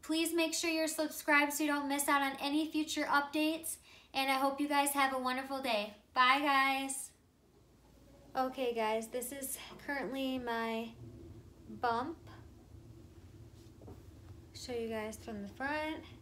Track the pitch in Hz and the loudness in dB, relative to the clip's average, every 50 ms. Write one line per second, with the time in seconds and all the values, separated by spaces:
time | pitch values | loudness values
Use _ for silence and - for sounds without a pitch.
0 | - - 311 320 330 320 330 339 330 320 320 - - 339 320 320 320 302 311 - | -2 0 2 2 2 4 4 4 4 4 2 0 0 2 2 2 2 0 2 0
1 | 311 302 - - - - 294 294 285 285 285 - 311 294 285 294 277 277 277 285 | -2 -2 -2 -4 2 6 6 6 6 4 2 2 2 2 2 2 0 0 0 0
2 | 285 - 285 277 277 269 269 - - 285 285 311 320 302 - 302 302 294 - 302 | 2 4 4 4 4 2 -2 -2 -2 0 2 2 0 2 0 -2 -2 0 0 -2
3 | 294 - - 285 285 285 - 311 302 311 320 320 320 - - - - - - - | 0 4 4 2 2 2 0 2 2 2 0 -2 -4 -8 -10 -10 -12 -20 -20 -20
4 | - - - 262 269 269 269 262 269 269 277 277 294 285 294 285 285 285 285 277 | -20 -6 -2 0 2 2 2 4 2 2 2 2 0 2 4 4 4 4 4 4
5 | 277 262 269 262 254 254 254 254 269 269 277 269 262 254 226 208 208 214 - - | 4 4 2 0 0 0 -2 -2 -4 -4 -6 -4 -2 0 0 0 -2 -4 -8 -16
6 | _ _ - - 254 247 262 285 294 294 277 269 269 269 269 269 269 269 269 - | _ _ 2 4 6 6 6 6 4 4 4 4 4 4 2 0 -2 -4 -6 -6
7 | - - - _ _ _ _ _ _ _ _ - - _ - - - - - - | -8 -12 -16 _ _ _ _ _ _ _ _ -20 -20 _ -20 -20 -20 -20 -20 -20
8 | - - - - - - - 262 262 262 262 269 262 240 233 226 220 214 220 220 | -20 -20 -20 -20 -20 -6 -2 -2 -2 0 0 -2 -2 0 0 0 0 2 0 0
9 | 226 226 - 254 233 - 285 277 269 269 - - - - - - - - 285 277 | -2 -4 -6 -6 -6 -6 -8 -8 -6 -8 -8 -10 -10 -14 -16 -12 -6 -4 -4 -2
10 | 269 220 262 269 269 262 262 254 247 240 233 226 226 226 226 226 233 226 - - | -2 -2 -2 -2 0 0 -2 -2 -2 -2 -2 0 0 0 -2 -2 -4 -6 -10 -14
11 | - - - - - - - - - - - - - - 220 - - 240 233 233 | -16 -16 -14 -16 -16 -16 -16 -18 -18 -20 -20 -20 -16 -16 -8 0 0 2 2 2
12 | 254 311 330 - - - - - - - - - - - - - - - - - | 0 -2 -6 -10 -14 -18 -18 -18 -18 -20 -20 -20 -20 -20 -20 -20 -18 -18 -20 -20
13 | - - - - - - - - - - - - - - - - - - - - | -20 -20 -20 -20 -20 -20 -20 -18 -20 -18 -20 -20 -20 -20 -20 -18 -16 -16 -16 -16
14 | - - - - - - - - - - - - - - 247 233 226 226 226 220 | -16 -18 -20 -20 -18 -18 -18 -18 -18 -18 -16 -14 -10 -6 -4 -4 -4 -4 -4 -4
15 | 214 220 214 - - 233 220 208 202 202 196 - 262 277 294 302 302 311 320 - | -4 -6 -8 -10 -10 -8 -8 -8 -8 -10 -8 -6 -4 -2 -2 -2 -2 -4 -4 -6
16 | - - - - | -10 -14 -18 -20